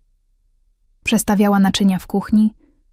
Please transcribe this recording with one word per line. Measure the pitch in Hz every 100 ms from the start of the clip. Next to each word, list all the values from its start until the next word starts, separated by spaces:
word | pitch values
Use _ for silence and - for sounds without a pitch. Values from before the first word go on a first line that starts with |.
| _ _ _ _ _ _ _ _ _ _
Przestawiała | - 220 - 202 208 202
naczynia | 190 - 196 180
w | -
kuchni, | 196 - 214 220 - _ _ _